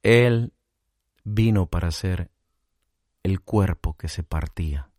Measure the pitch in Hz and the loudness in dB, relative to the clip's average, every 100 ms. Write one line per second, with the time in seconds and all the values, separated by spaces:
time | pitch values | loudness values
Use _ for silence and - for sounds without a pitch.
0 | 113 117 123 117 120 _ _ _ _ _ | 6 4 4 2 -2 _ _ _ _ _
1 | _ _ - 104 113 107 87 87 85 78 | _ _ -6 0 2 2 0 -2 -4 -4
2 | 95 90 87 _ _ _ _ _ _ _ | -4 -4 -6 _ _ _ _ _ _ _
3 | _ _ 95 95 - 107 95 82 - 76 | _ _ -2 -2 0 0 2 0 -6 -6
4 | 80 - - 80 82 - 80 69 69 | -10 -8 -6 -6 -6 -6 -4 -6 -8